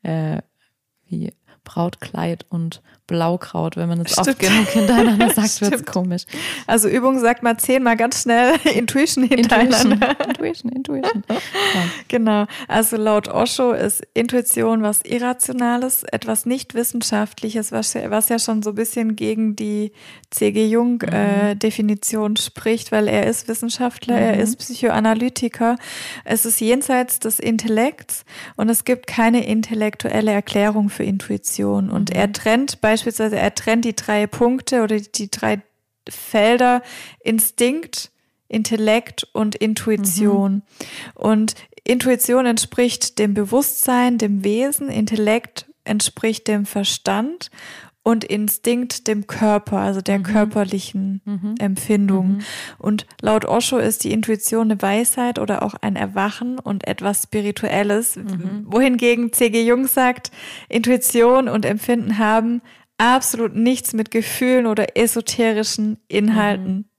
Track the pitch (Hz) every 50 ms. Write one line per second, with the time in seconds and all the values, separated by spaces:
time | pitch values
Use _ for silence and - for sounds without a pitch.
0 | _ 175 160 160 156 156 156 151 - _ _ _ _ _ _ _ _ _ _ _
1 | _ _ 175 165 165 - - _ _ _ _ _ _ - - - 170 175 - _
2 | - - - - 170 170 170 165 - _ - 170 165 165 - - _ _ _ _
3 | _ - 175 170 165 165 175 180 - - - 170 165 165 160 165 170 170 170 170
4 | 170 165 - - 185 - 269 - 190 190 208 220 220 185 - 226 208 196 247 -
5 | - 240 220 202 233 233 233 - 208 214 - - 208 202 - 247 - - - 190
6 | 180 185 175 180 - - - 302 - - - - - - 220 233 214 208 - 262
7 | 240 262 269 262 240 233 240 247 - 240 233 226 - - 254 269 262 240 226 226
8 | 233 240 262 - - 247 233 233 247 247 320 311 - 320 - 208 240 220 - 269
9 | 285 320 - - 254 233 269 247 240 226 247 214 233 254 247 220 247 226 214 208
10 | 233 254 285 - 285 - 285 - - - 339 - - 233 247 254 269 - 294 269
11 | 269 403 466 220 202 _ 220 - - - - 381 403 392 381 190 175 175 - -
12 | - _ - 240 226 220 214 208 208 208 - - 254 - - 214 226 202 - 220
13 | 214 214 214 214 208 - - - 226 240 - - 262 247 226 - - 202 - -
14 | - _ _ 226 233 240 254 247 233 240 - 233 226 226 226 226 214 208 208 -
15 | - - - 240 240 247 247 247 - - 254 254 240 240 240 247 247 254 262 -
16 | - - - 226 - 226 220 214 - 233 247 - - _ - 226 240 240 - 240
17 | 220 - - 208 214 208 - - - 220 214 233 214 - 226 226 220 - - -
18 | - 220 208 214 214 - 240 226 226 - 226 220 208 214 208 208 226 226 - 247
19 | 226 220 214 214 220 214 220 220 226 220 208 208 220 214 208 208 214 208 _ -
20 | - - - - - _ - - 214 208 202 214 220 214 220 233 233 247 247 233
21 | - - 170 208 202 202 202 202 208 208 202 202 - 220 214 - 214 208 208 202
22 | - - - 220 214 208 214 - - - _ - - 226 226 226 - - - 214
23 | 214 208 214 208 202 226 233 - - - 226 226 - 233 - - 254 240 - -
24 | - - 240 233 226 226 208 202 214 214 240 - - - 247 - - 233 - 220
25 | 214 220 220 220 240 254 247 - 262 233 - - 233 226 240 247 - - - -
26 | - - - - - - - 226 - 226 220 - 226 220 240 262 285 - 262 247
27 | 247 247 - - - 226 214 214 - - 226 220 214 233 220 214 233 285 311 -
28 | - - - - - _ - - - - - - 208 220 233 226 - - 247 247
29 | - - - - 226 226 233 247 - - 214 220 220 - 226 214 214 214 208 -
30 | - - - 220 214 214 208 202 202 - - 202 202 214 208 214 208 202 - -
31 | 208 202 196 196 - - 202 202 - - - - 202 202 202 202 196 196 214 -
32 | 202 208 180 180 196 208 208 - - 220 220 247 269 277 - - - 214 220 220
33 | - 240 220 - 220 220 208 - - 202 - - - - 220 233 233 240 208 -
34 | - - 214 208 208 208 - - 240 240 254 262 - - 269 247 220 208 220 214
35 | 208 - - - 214 196 - - - 220 214 202 - _ _ _ _ _ _ _
36 | _ - - - - - - 220 208 220 240 247 254 247 247 247 247 - - -
37 | - - - _ _ - 226 220 220 - - - 240 247 269 320 339 - - -
38 | - - _ _ _ _ _ _ _ _ - 220 214 - 233 214 214 214 214 233
39 | 233 - - - - _ _ - 220 214 208 - 214 220 220 - - 226 220 208
40 | 202 196 170 185 208 208 202 202 196 196 196 202 - _ _ _ - - - -
41 | - - - - - 208 220 214 220 220 - - - _ _ - _ - 247 254
42 | 240 254 247 240 - - 240 254 254 247 233 226 - - - - 247 240 240 -
43 | - - _ - 214 208 202 208 208 196 208 254 285 - - - - - 254 247
44 | 247 247 247 226 226 208 202 196 190 202 208 226 254 277 285 - 285 277 - 220
45 | 214 214 220 214 214 208 220 233 226 - _ - - _ - _ _ - 214 214
46 | - - _ - - 220 220 - _ 214 214 208 202 202 - 208 202 196 - -
47 | _ 190 190 202 226 277 330 359 - - _ - - - - - - - _ _
48 | _ 220 233 226 208 - - 208 208 208 - - _ 226 240 240 247 247 - -
49 | _ - 214 208 202 - - - 226 214 208 208 202 - - 190 196 196 196 190
50 | 190 - 196 202 190 175 208 214 208 214 214 214 202 190 196 196 190 - - 196
51 | 190 196 196 196 _ 208 208 185 180 208 220 240 208 202 190 190 - - 214 208
52 | 202 196 190 190 185 185 196 202 208 - - - - - - _ - - 214 208
53 | - _ - - - 214 214 214 - - - 226 240 - 269 240 214 220 220 -
54 | - - - 220 214 - 220 208 - - 220 226 226 220 220 202 - 196 196 214
55 | 240 233 - - 247 240 240 - 220 208 208 - - 208 - - - 214 196 -
56 | 208 196 196 196 196 208 202 - 240 247 254 254 - - 202 196 - - 196 -
57 | 185 196 - - - - - 214 202 208 202 - - - - 190 202 208 202 214
58 | 240 - - 190 196 208 190 175 170 190 196 208 208 - 185 226 262 269 247 233
59 | 240 240 240 233 240 233 - - 247 233 208 233 226 233 240 247 269 254 - -
60 | 254 247 247 254 - - - - - - - - - _ - 240 226 240 254 247
61 | 247 - - 240 233 233 254 262 262 233 - 214 208 123 208 214 - - 240 233
62 | 220 - 220 202 226 214 220 226 220 233 240 240 _ - - _ _ _ _ _
63 | 220 240 254 262 262 - - 233 233 214 - 196 226 240 262 247 - - - 220
64 | 220 220 - 226 220 - - - 254 254 254 254 240 233 214 208 208 - - -
65 | 233 233 - 233 226 - - - 233 226 220 208 220 214 - - 214 214 214 -
66 | _ _ - 202 208 214 220 220 208 208 202 190 190 190 185 190 208 _ _